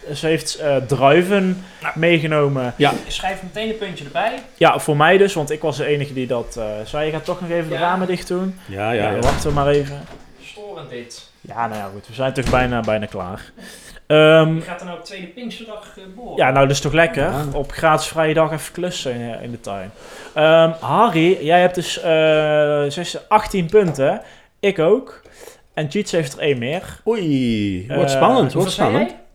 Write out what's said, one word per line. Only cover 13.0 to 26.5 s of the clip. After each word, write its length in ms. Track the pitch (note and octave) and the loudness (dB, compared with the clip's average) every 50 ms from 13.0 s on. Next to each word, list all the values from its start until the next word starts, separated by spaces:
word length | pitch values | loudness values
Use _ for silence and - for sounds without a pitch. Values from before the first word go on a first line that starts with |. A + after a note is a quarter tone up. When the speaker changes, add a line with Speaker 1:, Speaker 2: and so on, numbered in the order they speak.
| G#2 | -2
Speaker 1:
klaar. 460 | G2+ - G2+ F2+ F2 G2 A#2 - - _ - - - - - - - - - _ | -6 -8 -10 -8 -8 -10 -12 -14 -18 _ -20 -20 -20 -20 -20 -20 -20 -20 -20 _
Ehm, 480 | _ D3+ D3+ D#3 D#3 D#3+ D#3+ D#3+ D#3+ D#3+ | _ 6 6 8 8 8 8 6 4 0
Speaker 2:
Je 60 | D#3+ | -4
gaat 180 | E3 F3+ F3 - | -6 -10 -12 -12
er 60 | F3+ | -12
nou 120 | F3+ F3 | -14 -14
op 60 | - - | -14 -14
tweede 220 | - G3 F#3+ F#3 | -16 -16 -14 -16
Pinksterdag, 720 | - - B3 A#3+ A3+ - - A3+ A3+ G#3 G3+ - - - | -16 -16 -14 -12 -12 -12 -14 -16 -16 -16 -16 -18 -20 -20
eh, 60 | - G3 F#3 F#3 | -20 -20 -20 -18
boren? 200 | A3 B3 - - | -18 -16 -8 -2
Speaker 1:
ja, 160 | - D#3+ C3 | 2 2 4
nou, 160 | C3+ C#3 C#3 | 4 4 4
dat 80 | C3+ C#3 | 4 2
is 60 | C#3 | 0
toch 120 | - D3+ C3+ | -2 0 2
lekker? 300 | D#3+ E3+ E3 - F#3 F3+ | 4 2 2 2 -2 -2
Speaker 3:
Ja. 220 | E3+ B2+ C#3 D3+ C#3+ C#3 | -2 -2 -4 -6 -4 -4
Speaker 1:
Op 180 | D3 C3+ - | -4 -6 -6
gratis 360 | - - E3 D#3+ D#3 - - | -8 0 2 2 2 2 0
vrije 260 | - - D#3+ D#3+ D#3 D#3 | -4 -2 0 0 2 2
dag 180 | D#3+ D#3+ D3+ | 2 2 2
even 220 | D#3+ D3 - - - | 0 -6 -8 -10 -8
klussen 400 | - E3+ F3+ F3 - - C#3 A#2+ | -6 -6 -6 -6 -6 -6 -6 -6
in, 200 | A#2+ A#2+ A#2 A#2 | -6 -6 -8 -10
eh, 100 | A2+ - | -10 -10
in 80 | A#2+ | -12
de 100 | A#2+ A2+ | -12 -12
tuin. 300 | - - G2 G2 F#2 G2 - - - - - - - - - | -10 -10 -8 -8 -10 -12 -14 -18 -20 -20 -20 -18 -20 -8 0
Ehm, 380 | D#3 D3+ D#3+ D#3+ E3 E3 E3 E3 - | 4 6 6 8 8 6 4 2 -4
Harry, 680 | - A#2+ C#3+ F3+ A3 A3+ E3+ E3 D#3+ F3 F#3+ F3 C#3 | -4 -2 2 2 2 4 4 2 2 2 2 0 2
jij 140 | D3+ E3+ F3+ | 4 4 4
hebt 140 | F3+ F3+ F3+ | 4 4 2
dus, 240 | F3+ E3 - - - | -2 -6 -6 -8 -4
eh, 840 | - F3 D#3+ D#3 D#3 D#3 D#3 D#3 D#3 D3+ D3+ D3+ D3+ D3 D3 D3 D3 | 0 2 2 4 4 4 4 4 2 2 2 2 2 2 2 0 0
zes, 420 | C#3+ C#3 F3+ F3 - - D#3 - _ | -2 -4 -6 -8 -8 -8 -12 -2 _
achttien 360 | D#3+ D#3+ - - - F#3+ F3 | 2 2 2 2 -2 -2 -2
punten. 560 | D#3+ - G#3+ G3+ E3+ C#3+ C#3 C3+ D3 F#3 A3+ - - - - _ _ _ _ | 4 4 4 4 4 0 0 0 0 0 -2 -8 -16 -20 -20 _ _ _ _
Ik 200 | - G3+ F#3 - | -2 -2 0 2
ook. 420 | D#3 E3 G#3 C4+ C4 - - - _ - - - - - - _ _ _ _ | 4 4 4 2 0 -8 -20 -20 _ -20 -20 -20 -20 -20 -20 _ _ _ _
En 180 | - D#3 C#3+ | -6 -6 -2
Cheats 200 | - G3+ G#3 - | -2 -4 -4 -2
heeft 220 | - E3+ D#3 C#3 - | -2 -2 -2 -2 -6
er 60 | - | -4
één 180 | - D3+ | -2 0